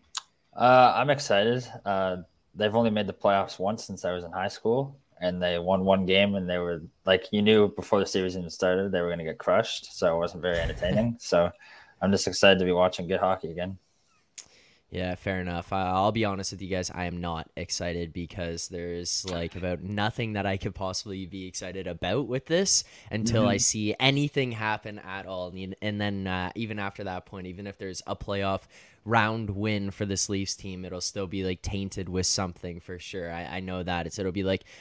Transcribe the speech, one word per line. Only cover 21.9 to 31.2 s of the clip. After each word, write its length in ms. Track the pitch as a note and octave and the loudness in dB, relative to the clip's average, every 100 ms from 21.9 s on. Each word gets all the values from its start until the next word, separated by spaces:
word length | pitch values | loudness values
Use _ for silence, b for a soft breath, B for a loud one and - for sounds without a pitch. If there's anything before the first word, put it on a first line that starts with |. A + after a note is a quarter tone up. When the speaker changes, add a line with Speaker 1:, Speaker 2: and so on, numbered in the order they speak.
| F2 F2+ A2 A#2 | -4 -2 0 0
Speaker 2:
with 200 | B2+ - | -4 0
this 380 | E3 G3 - - B B | 2 4 2 0 B B
until 360 | G#2+ A2+ A2 G#2 | -2 2 4 4
I 100 | G2+ | 4
Speaker 3:
Mm-hmm. 40 | |
Speaker 2:
see 340 | - A2 G#2+ - | 2 0 -2 2
anything 520 | C3 C#3 C#3+ - B2+ | 2 4 2 0 -2
happen 460 | A2+ G#2+ A2 A2 G#2 | -2 -2 -4 -6 -12
at 280 | F#2 F#2+ F2+ | -10 -10 -8
all. 220 | F#2 F2+ | -8 -8
And, 280 | F#2 F#2 - | -8 -10 -6
and 180 | G#2+ G#2 | -4 -2
then, 260 | G#2 G2 F#2+ | -2 -2 -2
uh, 240 | F#2 F2+ | -2 -2
even 240 | - A2+ G#2+ | -4 -6 -4
after 260 | G2+ - | -6 -6
that 220 | G2 F#2 - | -8 -8 -8
point, 200 | G2+ F2+ | -12 -10
even 200 | F2 G2+ | -10 -12
if 100 | - | -10
there's 260 | G2 F2+ - | -10 -10 -8
a 100 | - | -8
playoff 460 | - G2+ G2 F#2+ - b b b | -4 -2 0 -2 -6 b b b
round 440 | - A2+ G#2+ A2+ G#2+ | 2 4 4 0 -4
win 420 | G2 G#2+ G#2 G2 | -2 0 0 -2
for 140 | - | -4
this 240 | G2+ G2 - | -2 -2 0
Leafs 260 | G2 F#2+ | -2 -2
team, 300 | - G2 F#2 F#2 | -6 -8 -10 -10
it'll 160 | F2+ | -8
still 240 | - - | -6 -6